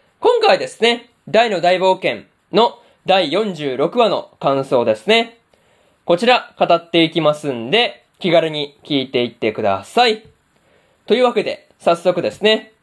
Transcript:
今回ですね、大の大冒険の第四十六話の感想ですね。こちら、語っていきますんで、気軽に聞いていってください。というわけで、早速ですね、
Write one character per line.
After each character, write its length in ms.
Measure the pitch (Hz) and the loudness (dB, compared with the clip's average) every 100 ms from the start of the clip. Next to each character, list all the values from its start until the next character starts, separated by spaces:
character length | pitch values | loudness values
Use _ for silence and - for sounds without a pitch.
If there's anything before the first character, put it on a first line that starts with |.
| _ _ | _ _
今 220 | 427 480 | 0 2
回 180 | 440 294 | 2 0
で 80 | 269 | -2
す 160 | - | -2
ね、 300 | 226 233 - _ - | -2 -2 -8 _ -2
大 200 | 202 233 | 0 2
の 120 | 185 | 0
大 180 | 170 185 | 0 2
冒 160 | 185 | 2
険 300 | 185 175 110 - _ _ | 0 -2 -6 -12 _ _
の 300 | 190 233 - _ _ 160 | 0 0 -2 _ _ -2
第 240 | 190 160 | 0 0
四 240 | 165 220 | -2 -2
十 220 | 165 147 123 | -4 -6 -2
六 240 | 156 240 | -2 0
話 80 | 226 | 0
の 240 | 139 - _ | 0 -8 _
感 240 | 147 139 | -2 -2
想 200 | 135 131 | 0 0
で 120 | 117 107 | 0 -2
す 100 | - | 0
ね。 320 | 226 240 - _ _ _ _ _ _ | 0 0 -10 _ _ _ _ _ _
こ 120 | - 175 | -2 0
ち 100 | 233 | 2
ら、 300 | 247 - - | 2 0 -4
語 160 | 180 | 0
っ 160 | 339 - | 0 2
て 140 | 170 | 0
い 80 | 160 | 2
き 80 | 165 | 2
ま 140 | 151 | 0
す 180 | 147 147 | 0 -4
ん 180 | 120 117 | -6 -2
で、 340 | 202 240 - _ _ | 0 0 -4 _ _
気 140 | 185 | 0
軽 180 | 165 160 | 2 0
に 300 | 151 143 - | -6 -10 -12
聞 200 | - 143 | -4 -4
い 80 | 135 | -2
て 100 | 127 | -2
い 60 | 120 | -4
っ 60 | 120 | -2
て 160 | 113 | -4
く 100 | 107 | -2
だ 220 | 101 98 | -2 -2
さ 240 | - - 247 | -2 0 2
い。 180 | 214 - _ _ _ _ _ _ _ - | 0 -8 _ _ _ _ _ _ _ -2
と 80 | |
い 60 | 233 | 0
う 40 | |
わ 80 | 247 | 2
け 120 | 233 | 0
で、 240 | 160 - _ _ | -6 -8 _ _
早 160 | - | -2
速 260 | 170 185 175 | 0 0 -2
で 120 | 110 | -4
す 100 | - | -2
ね、 300 | 208 220 - _ | 0 0 -4 _